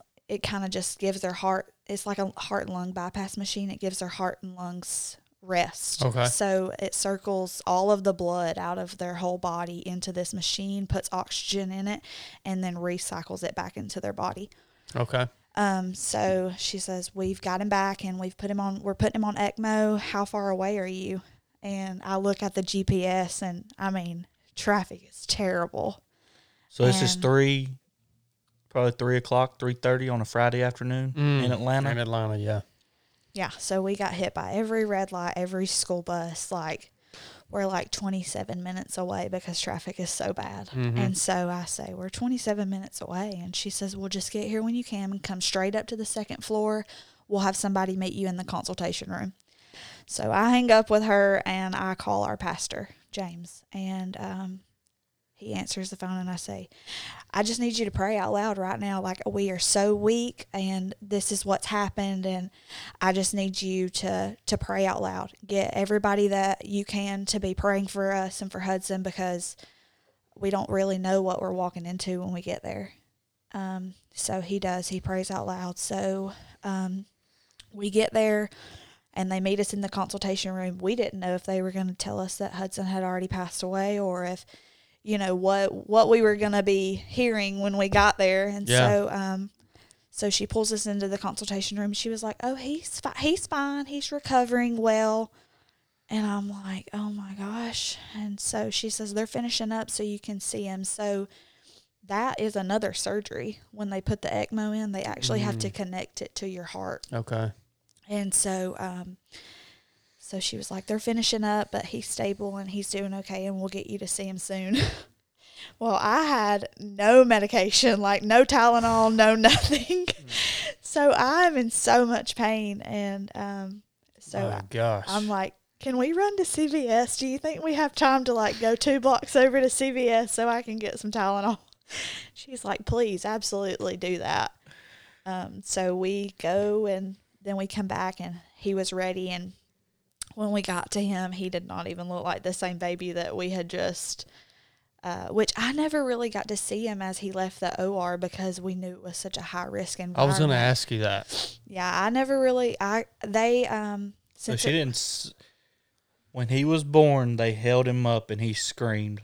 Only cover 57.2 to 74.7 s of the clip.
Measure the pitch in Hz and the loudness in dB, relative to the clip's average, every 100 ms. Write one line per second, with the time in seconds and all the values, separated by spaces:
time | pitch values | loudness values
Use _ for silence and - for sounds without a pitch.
57.2 | - 196 214 233 240 226 208 185 190 214 | -4 -2 0 0 -2 0 -2 0 0 0
58.2 | 202 208 214 196 185 214 202 196 185 185 | 0 0 0 -2 -4 -4 -4 -2 -4 -4
59.2 | - 202 196 180 - 202 202 208 208 233 | -4 -2 0 0 2 4 4 4 2 2
60.2 | 240 - - 196 190 190 185 - 202 202 | 0 -6 -10 -4 -2 -2 -4 -8 -4 -2
61.2 | - 196 196 190 - 208 202 - 196 190 | 0 -2 0 -2 0 0 0 -2 -2 -2
62.2 | 190 185 185 - - - - - 185 190 | -2 -4 -6 -12 -18 -16 -14 0 2 2
63.2 | 190 202 196 190 190 185 185 - 190 185 | 0 0 -2 -2 -2 -2 -2 -2 -2 -2
64.2 | 196 220 - 202 - 196 190 - 190 185 | -4 -6 -4 -2 0 0 2 0 -2 -4
65.2 | 190 - 196 196 - - 196 208 202 202 | -8 -12 -2 0 0 0 2 2 4 4
66.2 | 202 196 196 190 - 202 202 202 196 196 | 4 4 2 0 -2 -4 -2 -2 -2 -2
67.2 | 196 214 190 190 202 196 196 202 196 196 | -2 -2 -2 0 2 2 0 -2 0 0
68.2 | 190 - 190 190 190 190 - 190 185 185 | -2 -6 -8 -4 -2 -2 -2 0 0 0
69.2 | 185 175 - - - _ _ _ _ _ | -2 -2 -6 -12 -20 _ _ _ _ _
70.2 | _ - 196 196 - 190 196 190 185 190 | _ -4 -2 0 0 0 2 0 2 2
71.2 | 185 - 185 185 180 175 170 185 185 180 | 2 0 -2 -2 -4 -4 -8 -6 -4 -4
72.2 | 185 180 175 - - 202 196 - _ _ | -4 -6 -6 -6 -6 -8 -10 -16 _ _
73.2 | _ _ _ 202 190 190 185 185 _ - | _ _ _ -8 -6 -6 -8 -14 _ -6
74.2 | - 190 175 196 190 | -4 -4 -2 -2 -2